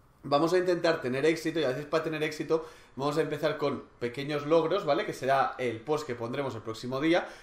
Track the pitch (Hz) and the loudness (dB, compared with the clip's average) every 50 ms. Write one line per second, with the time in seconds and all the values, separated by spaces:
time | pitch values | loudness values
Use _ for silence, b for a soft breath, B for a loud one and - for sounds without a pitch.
0 | _ _ _ _ - 143 143 143 165 160 180 180 180 185 175 170 160 165 160 - | _ _ _ _ -2 2 2 4 4 4 4 4 4 4 2 4 2 2 2 2
1 | - 123 127 139 143 160 165 - - 160 156 170 147 127 135 143 147 - - 160 | 0 -2 0 2 2 2 2 2 0 -2 -2 0 0 0 0 -2 -2 -2 -2 0
2 | 156 160 156 151 151 156 151 - 156 143 160 165 B B B B B B - 127 | 0 -2 -2 -2 -2 -2 -4 -4 -2 0 0 0 B B B B B B -6 -4
3 | 135 147 147 160 156 147 151 139 160 151 143 - 147 139 123 110 - - - - | -2 0 0 0 0 0 -2 -2 0 -2 0 0 -2 -2 -2 -4 -8 -12 -8 -6
4 | 120 120 120 139 143 147 151 143 - 147 165 165 156 160 175 202 - 147 143 - | -6 -6 -4 -6 -6 -4 -4 -4 0 4 4 4 4 4 0 0 2 2 2 2
5 | - - - - 127 131 135 135 127 127 - - 127 120 113 110 - 147 151 147 | 0 -2 -4 -2 0 2 4 4 2 2 0 -2 -2 -2 -4 -4 -2 -2 -2 -2
6 | - - 120 113 117 120 131 143 139 131 113 110 - 113 110 - - 123 131 135 | -2 -4 -6 -6 -6 -4 -4 -4 -4 -4 -6 -8 -8 -8 -8 -8 -6 -6 -2 0
7 | 151 160 170 180 175 B B B | 2 4 4 2 2 B B B